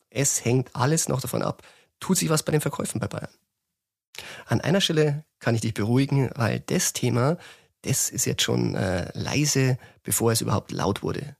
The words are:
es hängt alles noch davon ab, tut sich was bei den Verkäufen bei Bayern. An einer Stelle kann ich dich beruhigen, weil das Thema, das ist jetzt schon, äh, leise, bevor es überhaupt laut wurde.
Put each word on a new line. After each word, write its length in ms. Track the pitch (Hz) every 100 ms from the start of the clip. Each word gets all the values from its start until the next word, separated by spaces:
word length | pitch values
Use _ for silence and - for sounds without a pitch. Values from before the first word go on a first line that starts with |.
| _
es 340 | - 139 -
hängt 300 | 117 127 127
alles 340 | - 127 160 -
noch 120 | 135
davon 220 | - 55
ab, 200 | 50 - - - _ _
tut 180 | - 185
sich 100 | 160
was 140 | 151
bei 80 | -
den 100 | 151
Verkäufen 380 | 143 - - -
bei 80 | 101
Bayern. 240 | - - _ _ _ _ _ _ _ _ - - - -
An 140 | 123
einer 220 | - 196
Stelle 420 | 190 160 151 147 - _
kann 140 | -
ich 80 | 117
dich 100 | 113
beruhigen, 580 | 107 104 123 139 139 131 -
weil 240 | 113 120
das 320 | - 175 -
Thema, 460 | - 123 117 131 175 - - _ _
das 300 | - 139 -
ist 160 | - -
jetzt 160 | -
schon, 320 | - 123 117
äh, 360 | 95 95 90 -
leise, 640 | - 101 131 147 139 131 127 - _
bevor 280 | - - 113
es 120 | 110
überhaupt 280 | 110 107 -
laut 320 | 90 92 104
wurde. 320 | - - 147